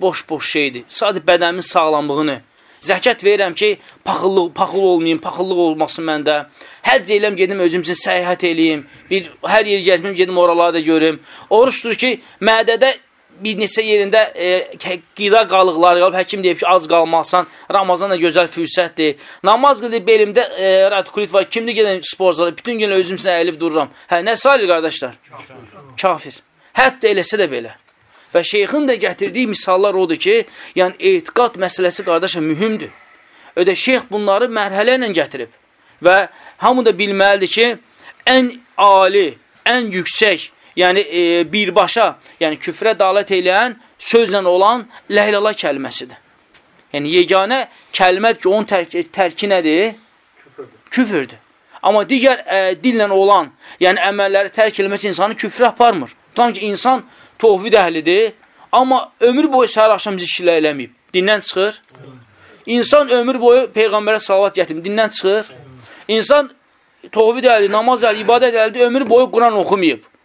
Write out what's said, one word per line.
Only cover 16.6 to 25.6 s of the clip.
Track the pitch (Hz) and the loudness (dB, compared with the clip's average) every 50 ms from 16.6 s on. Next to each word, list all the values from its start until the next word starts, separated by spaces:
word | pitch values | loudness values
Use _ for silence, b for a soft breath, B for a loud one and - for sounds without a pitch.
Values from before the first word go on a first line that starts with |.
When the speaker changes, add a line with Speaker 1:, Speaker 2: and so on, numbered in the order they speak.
Speaker 1:
ki, | - 170 | 0 2
ac | 185 185 156 151 | 2 2 2 2
qalmazsan, | 170 170 165 165 165 165 151 - - 180 165 B B B B B | 2 2 2 2 0 -2 -2 0 0 -2 -2 B B B B B
Ramazan | - 196 196 185 180 165 190 202 190 | -2 -2 0 0 -2 -2 0 -4 -2
da | 170 | 0
gözəl | 165 170 151 180 175 165 | 0 0 2 2 0 0
fürsətdir. | - 170 165 151 - 185 175 165 - - 156 151 139 B B B B B - | -2 -6 -4 -2 0 0 -2 -2 -2 -2 -2 -2 -2 B B B B B 0
Namaz | 190 214 240 269 285 269 208 220 | 2 2 4 4 2 2 0 -2
qılıb, | 240 220 233 180 202 | -4 -4 -4 2 2
belimdə, | 226 220 208 208 202 247 233 190 - | 4 4 4 2 2 0 -2 -2 -4
e, | 180 190 190 185 190 190 196 | -2 0 2 4 4 2 2
radikulit | 202 196 185 - - 208 208 190 - | 2 -2 -4 -4 -6 -6 -6 0 0
var, | 196 185 - | 0 0 0
kimdir | - 233 226 233 226 | -4 -6 -6 -4 0
gedən | 208 214 208 190 185 156 - - | 0 0 0 0 -4 -4 -8 -6
spor | - 190 185 | 0 0 0
zalı, | 160 147 175 170 165 | 2 2 -2 -2 -2
bütün | - - 247 240 220 | -6 -8 -8 -4 -4
gün | 214 208 196 | -2 0 0
özüm | 190 185 170 190 175 | 0 0 -2 -4 -4
üçün | - 185 175 | -2 -2 0
əyilib | 170 170 180 165 147 | 0 0 -2 -4 -4
dururam. | 165 170 151 160 143 127 B B B B | -6 -2 -2 -2 -4 -4 B B B B
Hə, | 175 175 175 | -4 -2 -2
nə | 214 226 | -2 -4
sayılır, | 214 - 269 277 254 208 180 | 0 2 2 2 2 2 0
qardaşlar? | 175 165 160 156 - - 139 123 120 _ _ _ - - - - 131 127 | 0 0 0 -4 -6 -6 -10 -10 -12 _ _ _ -20 -20 -20 -20 -20 -20